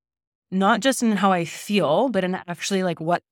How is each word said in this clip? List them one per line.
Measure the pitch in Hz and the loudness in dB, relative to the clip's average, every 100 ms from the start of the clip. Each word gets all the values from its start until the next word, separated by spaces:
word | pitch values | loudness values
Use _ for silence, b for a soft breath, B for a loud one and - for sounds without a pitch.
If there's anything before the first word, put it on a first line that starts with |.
| _ _ _ _ - | _ _ _ _ -6
not | 185 196 233 | 0 2 2
just | 269 254 | 2 0
in | 233 | 0
how | 196 196 | 2 2
I | 180 165 | 2 -2
feel, | - - 202 139 165 269 | -8 -2 0 2 2 2
but | 202 | 0
in | 180 | -2
actually, | 185 - 170 - 190 | -4 -6 -8 -4 -2
like, | 185 170 | -2 -2
what | 160 170 _ | -2 -2 _